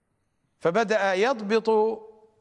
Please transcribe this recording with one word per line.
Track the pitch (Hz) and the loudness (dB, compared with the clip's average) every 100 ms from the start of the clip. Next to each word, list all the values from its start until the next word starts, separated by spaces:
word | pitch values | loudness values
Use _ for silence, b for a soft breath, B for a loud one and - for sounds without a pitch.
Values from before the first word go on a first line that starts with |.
| _ _ _ _ _ _ | _ _ _ _ _ _
فبدأ | 165 185 214 214 196 | 0 0 0 0 0
يضبط | 185 233 240 202 220 220 220 220 220 - - _ _ | 0 0 -2 -2 0 2 0 0 -4 -14 -20 _ _